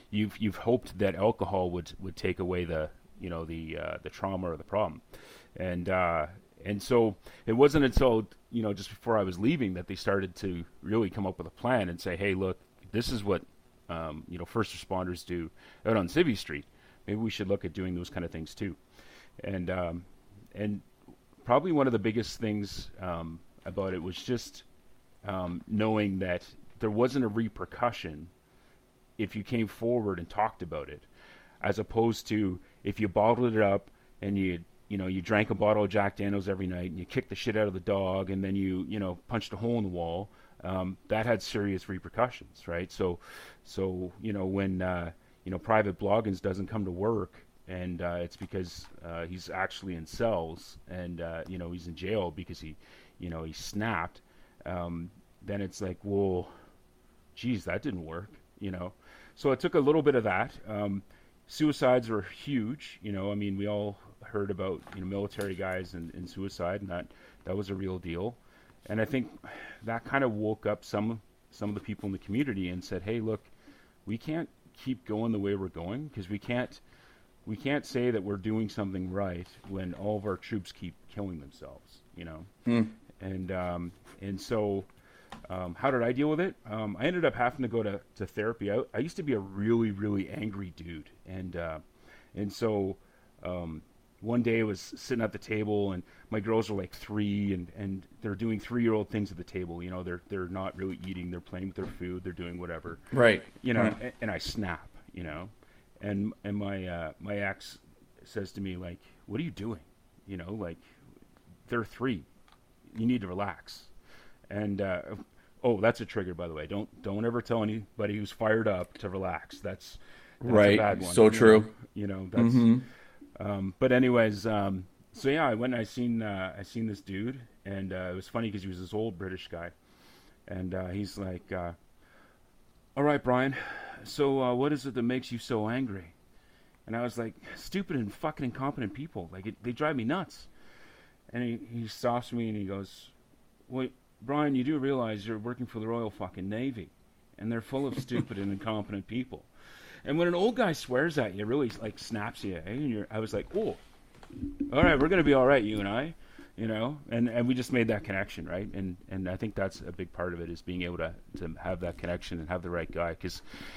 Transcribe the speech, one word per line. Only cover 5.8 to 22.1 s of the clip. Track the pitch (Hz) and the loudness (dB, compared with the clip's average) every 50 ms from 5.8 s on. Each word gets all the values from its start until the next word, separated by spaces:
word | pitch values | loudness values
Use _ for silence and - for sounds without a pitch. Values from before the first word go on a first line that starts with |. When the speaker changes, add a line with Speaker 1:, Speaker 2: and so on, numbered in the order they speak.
| 87 98 | 0 2
Speaker 1:
uh, | 92 92 90 85 82 80 76 78 95 - - _ - - - | 4 4 4 4 4 2 0 -2 -6 -16 -20 _ -20 -10 -6
and | 95 104 101 | -4 -4 -4
so | - - 127 117 113 110 98 - - - - - - | 2 4 6 6 6 6 4 -2 -12 -20 -18 -8 0
it | - | 2
wasn't | 113 120 143 147 143 156 139 | 6 8 8 8 8 6 6
until, | 127 - - 135 127 117 110 107 - - - _ - | 6 6 6 6 6 6 4 2 0 -8 -20 _ -4
you | 120 120 | -2 0
know, | 110 104 | 0 0
just | 101 - 95 - | -2 -2 -6 -12
before | 107 - - 117 113 | -14 -6 0 2 4
I | 107 | 4
was | 98 92 90 87 | 4 2 0 2
leaving | 101 127 170 151 120 95 90 | 2 4 4 4 2 0 -2
that | 90 90 | -4 -6
they | - 95 | -8 -6
started | - - 110 101 101 95 87 87 | -2 0 2 2 2 2 -2 -6
to | - - 98 90 85 82 - - - | -4 -4 -4 -2 -4 -6 -10 -12 -10
really | - - 107 113 110 90 | -4 0 2 2 2 2
come | - 110 98 92 | 0 -2 -4 -4
up | 90 - | -4 -6
with | 85 | -10
a | 82 | -12
plan | - - - 120 131 117 98 90 | -10 -4 0 2 2 2 2 0
and | 85 85 | -4 -4
say, | - 95 87 | -4 -4 -2
"Hey, | 85 101 101 95 | 0 0 0 2
look, | 95 95 92 90 - - _ _ - - - | 2 0 0 -2 -4 -10 _ _ -20 -10 -4
this | - 107 120 - | -2 -2 0 0
is | 131 110 | -2 -2
what, | 101 101 92 82 - - - - - - _ _ _ - | 2 2 0 0 0 -6 -20 -20 -20 -20 _ _ _ -8
um, | 82 82 82 80 76 78 - - | -6 -6 -6 -6 -8 -10 -10 -10
you | 87 | -10
know, | 87 87 | -10 -8
first | - - 117 104 - - | -2 0 0 0 0 -2
responders | 90 - - 95 92 92 90 90 87 - | -10 -6 -4 -2 -2 -2 -2 -4 -6 -6
do | - 90 87 82 80 - - - - - - - | -6 -4 -4 -4 -6 -10 -16 -20 -20 -12 -4 2
out | 107 113 | 4 4
on | 107 90 85 | 4 4 2
Civvy | - 156 180 151 110 | 4 4 4 4 4
Street. | 95 - - 76 71 - - - - - - - - - | -2 -2 -6 -8 -8 -8 -12 -20 -20 -20 -20 -20 -12 -6
Maybe | - 104 107 | -4 -2 0
we | 113 110 | -2 -2
should | - - 104 | -2 -2 0
look | 92 101 98 - | 2 0 0 0
at | 87 | -4
doing | 80 98 92 92 90 | -4 -2 -2 -2 -2
those | 87 90 - | -4 -6 -6
kind | - 92 87 | -6 -6 -6
of | 82 | -6
things | - 80 80 - | -6 -8 -8 -8
too." | - - 107 95 80 - - _ - - - - - - - - - - - | -8 -6 -6 -6 -6 -10 -16 _ -20 -20 -20 -20 -20 -20 -20 -20 -18 -10 -8
And, | 101 98 92 90 85 | -4 -4 -2 -2 -2
um, | 90 92 90 85 85 87 90 - - - - - - - - - - | -2 -2 -2 -2 -4 -6 -10 -14 -20 -20 -20 -20 -20 -20 -20 -14 -8
and | 98 104 107 104 98 - - _ _ - - - _ _ _ - - - | -4 -2 -2 -2 -4 -8 -14 _ _ -20 -20 -20 _ _ _ -20 -6 2
probably | - 120 139 151 185 | 6 6 6 6 4
one | 165 147 135 | 4 6 6
of | 131 | 6
the | 117 107 | 4 4
biggest | 98 113 | 2 2